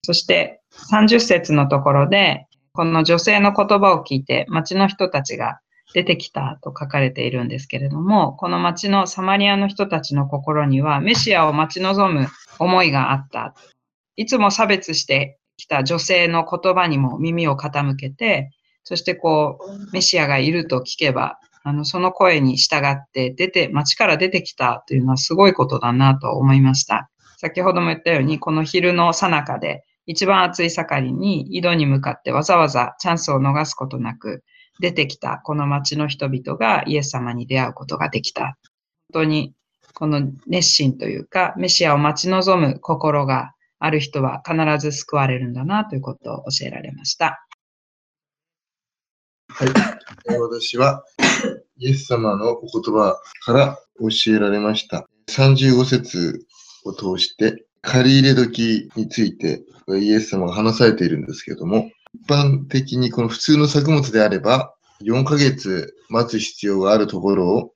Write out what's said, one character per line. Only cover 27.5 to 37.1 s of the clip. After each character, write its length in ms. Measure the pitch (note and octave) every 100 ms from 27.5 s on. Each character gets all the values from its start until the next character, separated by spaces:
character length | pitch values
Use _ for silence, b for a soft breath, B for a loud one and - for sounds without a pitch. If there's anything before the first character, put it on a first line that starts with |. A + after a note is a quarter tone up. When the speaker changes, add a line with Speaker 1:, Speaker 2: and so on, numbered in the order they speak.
| F3
Speaker 1:
ほ 120 | F#3
ど 80 | F3
も 60 | E3+
言 100 | E3
っ 40 |
た 80 | -
よ 100 | D#3+
う 20 |
に、 160 | C3+ D3+
こ 120 | -
の 120 | D#3
昼 300 | D#3 F3+ F3
の 200 | F3 E3+
最 160 | E3 F#3+
中 300 | D#3 C#3 B2+
で、 240 | - C#3+ _ _ -
一 180 | E3 F#3
番 160 | F#3+
暑 220 | F3+ F3
い 80 | E3+
盛 320 | E3+ E3 C#3+
り 100 | C3
に 420 | C3 G3 F3 C3+ F3+
井 60 |
戸 140 | F3 E3+
に 100 | C#3+
向 160 | C3+
か 100 | C3+
っ 100 | -
て 80 | -
わ 100 | B2+
ざ 160 | D#3 F3
わ 100 | D3+
ざ 280 | C3 B2 -
チ 80 | F#3
ャ 60 |
ン 60 | E3+
ス 120 | E3
を 40 | C#3
逃 280 | C#3 C#3+ D#3
す 100 | -
こ 100 | C3
と 140 | C3
な 160 | A2+ A2+
く 280 | G#2+ C3+ _ b b _
出 120 | F3+
て 160 | E3+ C#3+
き 80 | -
た 260 | - -
こ 100 | -
の 140 | D3+ C#3+
町 280 | C#3+ C#3 D3
の 120 | D3+
人 200 | C#3 C#3
々 300 | C3 C3 C#3+
が 260 | A2+ G2+ -
イ 100 | D3
エ 60 |
ス 80 | C#3